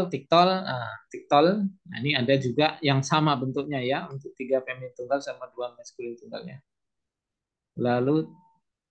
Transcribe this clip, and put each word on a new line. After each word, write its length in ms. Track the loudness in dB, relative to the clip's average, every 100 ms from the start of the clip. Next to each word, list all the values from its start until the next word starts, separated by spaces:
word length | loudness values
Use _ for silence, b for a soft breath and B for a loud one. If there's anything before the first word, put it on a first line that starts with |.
| 2
tiktol, 360 | -4 2 4 4 2
nah, 320 | -4 -6 -8 -12 _
tiktol. 340 | 0 4 6 6 4 -2 -6 -14
Nah, 80 | -6
ini 100 | -2 0
ada 140 | 4 2 2
juga 200 | 0 0 2 2
yang 120 | 2 2
sama 220 | 2 2 0
bentuknya 440 | -2 -4 -4 -4 -2
ya, 80 | -2 -4
untuk 200 | -12 -14 -12
tiga 260 | -4 -2
feminin 280 | -4 -12 -12 -12
tunggal 220 | -4 -4
sama 240 | -4 -12 -14
dua 140 | -12 -12 -12
maskulin 400 | -20 -14 -12 -12
tunggalnya. 360 | -14 -14 -14 -18 _ _ _ _ _ _ _ _ _ _ _ -6
Lalu 300 | -2 0 2 0 -2 -12 _ _ _ _ _